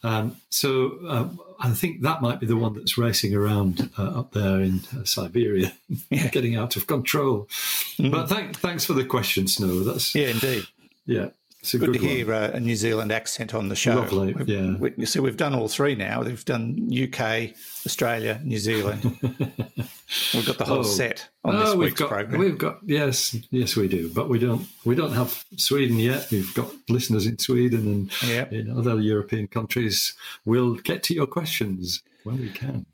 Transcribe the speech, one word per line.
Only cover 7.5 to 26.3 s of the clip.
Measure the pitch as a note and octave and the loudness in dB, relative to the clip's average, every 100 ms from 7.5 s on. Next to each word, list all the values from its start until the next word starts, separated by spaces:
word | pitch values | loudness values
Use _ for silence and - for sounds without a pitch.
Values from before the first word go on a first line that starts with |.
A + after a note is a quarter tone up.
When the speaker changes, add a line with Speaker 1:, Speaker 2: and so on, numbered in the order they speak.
| - - - - - | -6 -4 -2 -4 0
Speaker 2:
Mm. | C3 | 2
Speaker 1:
But | D#3 D#3 | 2 0
thank-, | G3+ G3 - | -2 -2 -4
thanks | F3+ E3+ | -4 -2
for | - | 0
the | C#3+ | 2
question, | B2+ B2+ G2+ - F#2+ | 2 0 0 0 0
Snow. | - G2 F2+ | 2 2 2
That's | G2 - - | 0 0 -2
Speaker 2:
Yeah, | - C#3+ | 0 0
indeed. | A2+ C3+ B2 F#2+ _ _ _ - | 2 0 -2 -4 _ _ _ -4
Speaker 1:
Yeah. | A#2 F#2+ - _ _ | -2 -2 -8 _ _
It's | - | -2
a | B2 | 0
Speaker 2:
Good | A#2+ | 2
Speaker 1:
good | B2 | 2
Speaker 2:
to | C#3+ | 2
hear, | C3+ A2 | 0 0
Speaker 1:
one. | |
Speaker 2:
uh, | A2 G#2+ | 0 0
a | - | 0
New | A#2 | 0
Zealand | A2+ A2+ A2 G#2+ | 0 2 0 0
accent | A2 - - A2+ | -2 -2 -6 -4
on | A2+ G2+ | -4 -2
the | F#2+ | 0
show. | - | 2
Speaker 1:
Lovely, | A#2+ A#2+ G2 G2 | 2 2 0 0
Speaker 2:
We've, | - B2+ | -2 -2
Speaker 1:
yeah. | G2+ F#2+ F#2+ | 0 0 0
Speaker 2:
we, | - - | -2 -2
you | A2+ | -2
see, | - | 2
we've | C3+ G#2+ | 0 0
done | D3+ | 0
all | C3+ A2 | 0 0
three | - C#3+ | 0 0
now. | B2 G2 A2 | 0 -2 -2
We've | A#2 B2 | -4 -6
done | - B2 A2+ D3 A2+ | -4 -2 -2 -4 -2
U | B2+ C3 | 0 -2
K, | - A2+ A2+ A2+ - - - - | 0 0 0 -4 -10 -16 -10 -8
Australia, | - A#2+ A#2 A2 A2 | -2 0 0 -2 -2
New | C#3+ A2 | -2 -2
Zealand. | G#2 A2 G2+ G#2 A#2+ - | 0 0 0 0 -2 -2
Speaker 1:
<laughs> | B2+ B2+ B2+ - B2+ - A#2 - - - - | -4 -2 -6 -4 -8 -6 -10 -10 -8 -4 -2
Speaker 2:
We've | A2+ | 0
got | A2 - | -2 -2
the | |
whole | - C3+ | 0 0
Speaker 1:
Oh. | |
Speaker 2:
set | A#2 G2 A#2+ - - _ | 2 0 0 -2 -10 _
on | - G3 | -2 2
Speaker 1:
Oh, | |
Speaker 2:
this | G#3+ | 4
Speaker 1:
we've | G3 D#3+ | 4 2
Speaker 2:
week's | - | 2
Speaker 1:
got, | D3 | -2
Speaker 2:
program. | G#2 A2 C#3+ | -2 -2 2
Speaker 1:
we've | F#3+ C#3+ | 2 2
got, | - - | -2 -4
yes, | G3+ D3 C#3+ B2 - A#2 - | 0 2 2 0 -2 -4 -2
yes, | B2+ A#2+ - | 0 2 2
we | F#2+ | 2
do. | F2+ E2 | 0 -2
But | E2+ - | -2 0
we | A#2+ | 2
don't, | B2 A#2 F#3 - | 2 0 -4 -6
we | - | 0
don't | B2+ D3+ | 2 2
have | A#2 B2+ - - - | 0 0 -4 -12 -2
Sweden | - C#3 C3 A2+ | 0 2 4 4
yet. | A2+ C3 - | 4 0 0